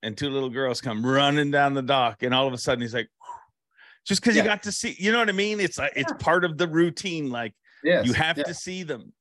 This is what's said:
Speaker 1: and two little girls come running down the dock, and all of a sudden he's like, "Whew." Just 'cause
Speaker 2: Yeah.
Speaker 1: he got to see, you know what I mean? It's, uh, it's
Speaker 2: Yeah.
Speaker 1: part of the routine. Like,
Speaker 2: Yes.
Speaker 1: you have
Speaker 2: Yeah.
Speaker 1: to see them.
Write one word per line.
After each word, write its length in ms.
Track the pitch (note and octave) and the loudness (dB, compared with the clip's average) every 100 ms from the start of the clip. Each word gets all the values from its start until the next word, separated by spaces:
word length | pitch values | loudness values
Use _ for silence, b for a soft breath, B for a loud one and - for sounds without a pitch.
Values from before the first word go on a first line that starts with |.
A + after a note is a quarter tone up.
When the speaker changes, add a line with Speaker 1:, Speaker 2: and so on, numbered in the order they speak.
Speaker 1:
and 160 | A2 G#2 | -10 -6
two 120 | C#3+ | -4
little 180 | C3+ C3 | -4 -4
girls 320 | A#2+ C3 A#2 | -2 -2 -2
come 240 | B2+ A2 B2 | -4 -2 2
running 460 | C3+ C#3+ D3 C#3+ | 4 4 4 2
down 220 | C#3+ C#3+ C#3 | 2 2 2
the 60 | |
dock, 400 | B2+ C3+ A#2+ A2 | 0 2 2 0
and 100 | B2 | 0
all 140 | B2+ C3+ | 2 0
of 60 | |
a 40 | B2 | -2
sudden 240 | - B2 | -2 -2
he's 120 | A#2+ | -2
like, 160 | A#2+ A2+ _ | -6 -8 _
"Whew." 140 | B B B _ _ b b b - | B B B _ _ b b b -2
Just 160 | G3 | 0
'cause 140 | A#3 A3 | 4 4
Speaker 2:
Yeah. 80 | |
Speaker 1:
he 40 | G#3 | 4
got 160 | G#3 | 0
to 80 | G#3 | -4
see, 240 | F3+ A3+ - | -6 -6 -2
you 120 | G3+ | 0
know 80 | A#3 | 2
what 100 | A3 | 2
I 40 | |
mean? 260 | F#3+ G#3 G#3+ | 0 0 0
It's, 180 | F3 - | -2 -2
uh, 100 | C#3 - | -4 -2
it's 160 | D#4 | -4
Speaker 2:
Yeah. 60 | - | -2
Speaker 1:
part 280 | E3 F3 F3 | 2 2 2
of 120 | D3+ | 0
the 100 | E3+ | 0
routine. 640 | D#3+ E3+ E3 F#3+ E3 C#3 | 2 2 0 -6 -4 -4
Like, 240 | A#2+ A2+ - _ b | -6 -8 -12 _ b
Speaker 2:
Yes. 220 | D#3 E3+ A#2+ | 2 2 2
Speaker 1:
you 80 | |
have 240 | A#2+ D#3+ D3+ | 2 2 0
Speaker 2:
Yeah. 60 | D3 | -4
Speaker 1:
to 80 | |
see 300 | E3+ F#3 F#3 | -8 -10 -8
them. 300 | D#3+ B2 - _ | -8 -10 -12 _